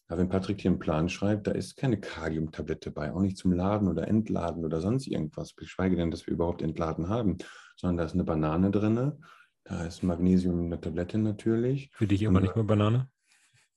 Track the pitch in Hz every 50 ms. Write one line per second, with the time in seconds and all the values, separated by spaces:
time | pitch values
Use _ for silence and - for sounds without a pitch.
0 | _ - 85 87 90 92 95 92 92 - 98 - - 98 87 90 - 87 80 78
1 | 82 87 - - 98 101 107 104 - 95 - - 92 - - - - 135 113 -
2 | - - - - 80 80 80 78 80 76 - - 76 76 78 - - - - 71
3 | 76 73 60 90 98 98 95 - - 95 90 87 90 98 107 104 104 92 82 82
4 | 80 - 104 110 107 104 92 92 85 85 82 85 82 78 82 80 87 101 120 135
5 | 135 - - 80 78 76 - 80 76 - - - - - - - 92 95 92 85
6 | 85 82 80 80 - - 76 78 85 85 85 - - 80 78 87 85 80 80 -
7 | 82 87 110 123 110 95 85 90 - - - - - - _ - - 90 87 85
8 | 82 78 82 92 78 - 80 78 78 78 78 87 95 98 98 104 104 110 113 120
9 | 127 147 156 - - - - - - _ _ _ _ - 95 87 85 82 - -
10 | - 90 85 82 90 92 92 92 92 92 87 87 87 85 85 80 - - 78 85
11 | 87 90 - 110 107 107 104 - - 113 113 113 120 127 135 139 139 - _ -
12 | 110 98 101 95 107 107 92 95 95 95 - 110 107 101 110 104 104 107 117 127
13 | 131 - _ _ _ _ _ _ _ _ _ _ _ _ _